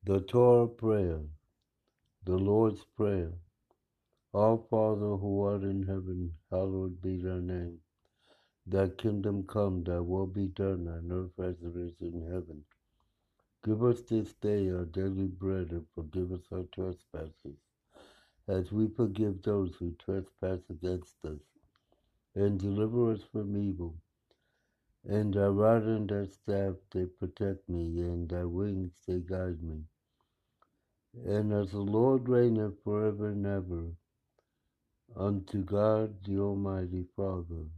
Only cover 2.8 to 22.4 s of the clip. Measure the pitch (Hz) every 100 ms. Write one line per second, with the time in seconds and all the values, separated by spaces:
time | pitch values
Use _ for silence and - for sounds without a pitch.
2.8 | - - 107 98 82 85 - _ _ _
3.8 | _ _ _ _ _ 101 107 113 113 113
4.8 | 110 104 104 101 101 98 101 101 98 98
5.8 | 95 95 92 90 90 82 _ 92 95 95
6.8 | 95 90 92 92 92 90 90 90 87 85
7.8 | _ _ _ _ _ _ _ _ - 95
8.8 | 95 90 113 104 104 101 95 110 101 92
9.8 | 87 87 85 92 95 98 98 90 98 95
10.8 | 85 82 85 90 92 - 90 87 87 85
11.8 | 87 - 87 87 82 92 82 76 73 _
12.8 | _ _ _ _ _ _ _ _ 110 107
13.8 | 123 120 - 110 107 - 104 104 95 90
14.8 | 85 90 98 95 95 90 95 95 85 85
15.8 | 82 - 80 92 90 90 - 92 90 -
16.8 | 92 90 _ 82 80 - - 71 _ _
17.8 | _ - - _ _ _ - 95 90 104
18.8 | 110 107 113 101 107 95 107 104 92 -
19.8 | 87 82 - 95 90 _ 92 92 - 82
20.8 | 90 90 78 _ 78 76 _ _ _ _
21.8 | _ _ _ _ _ 101